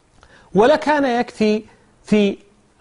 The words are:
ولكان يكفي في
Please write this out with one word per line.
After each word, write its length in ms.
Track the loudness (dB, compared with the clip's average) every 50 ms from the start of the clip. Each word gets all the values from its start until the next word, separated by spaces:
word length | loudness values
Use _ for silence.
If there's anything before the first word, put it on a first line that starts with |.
| _ _ _ _ _ _ _ _ _ _ 0
ولكان 640 | 2 2 2 2 0 0 -2 -2 0 0 -2 -2 -2
يكفي 440 | -4 -6 -4 -4 -2 -2 -2 -2 -6 -10 _ _ _ _ _ _ _
في 340 | 0 0 2 2 0 -2 -6 _ _ _ _ _ _ _ -2